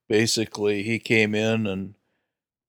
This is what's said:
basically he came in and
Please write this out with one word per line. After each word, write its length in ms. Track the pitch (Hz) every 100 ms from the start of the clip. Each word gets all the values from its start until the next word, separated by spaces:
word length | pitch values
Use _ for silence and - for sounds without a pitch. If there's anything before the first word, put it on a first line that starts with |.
| -
basically 760 | 107 113 - 107 - 104 104
he 160 | 101 113
came 360 | - 113 107
in 320 | 104 110 113 107
and 280 | 95 92 98 _ _ _ _ _ _